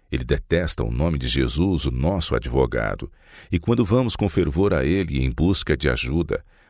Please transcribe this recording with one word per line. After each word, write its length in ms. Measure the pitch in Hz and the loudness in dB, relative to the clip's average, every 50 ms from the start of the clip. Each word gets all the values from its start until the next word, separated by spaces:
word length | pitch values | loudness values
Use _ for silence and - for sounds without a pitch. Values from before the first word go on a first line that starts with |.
| _ - | _ -6
Ele 140 | - 69 60 | -6 -4 -2
detesta 600 | 62 71 - - - 82 87 87 80 - - 58 | -2 -2 -2 -2 0 -2 0 0 -2 -4 -4 -4
o 60 | 55 | -4
nome 280 | 58 62 76 85 78 69 | -2 0 0 0 0 -2
de 80 | 62 | -2
Jesus, 600 | 62 62 69 64 62 - 76 87 98 90 76 - | -2 0 0 0 0 0 0 2 2 2 0 0
o 40 | 69 | -2
nosso 440 | 62 64 69 87 98 87 - - 64 | -2 0 0 0 0 0 -2 0 -2
advogado, 760 | 55 - 60 60 67 64 60 64 58 55 52 50 50 - - - _ _ - - - - - | -2 -2 0 0 0 0 2 0 -2 -2 -2 -4 -6 -8 -12 -14 _ _ -20 -20 -20 -8 -2
e 80 | 92 85 | -2 -2
quando 260 | - 120 117 117 117 | 2 2 2 2 2
vamos 300 | 92 113 127 127 113 - | 2 2 2 2 0 0
com 140 | - 107 92 | 0 -2 0
fervor 440 | - 98 85 73 73 85 98 101 | 2 2 0 2 2 2 2 2
a 120 | 90 71 64 | 2 2 2
ele 380 | 73 90 98 92 80 67 65 | 2 2 0 0 0 0 0
em 80 | 65 65 | 0 0
busca 460 | 60 67 78 95 95 - - - 73 | 0 2 2 2 2 2 0 0 -2
de 120 | 64 - 69 | 0 0 0
ajuda, 560 | 62 - - 64 73 85 85 - - - - - _ _ _ _ | 0 0 -2 -2 0 0 0 0 -2 -6 -6 -12 _ _ _ _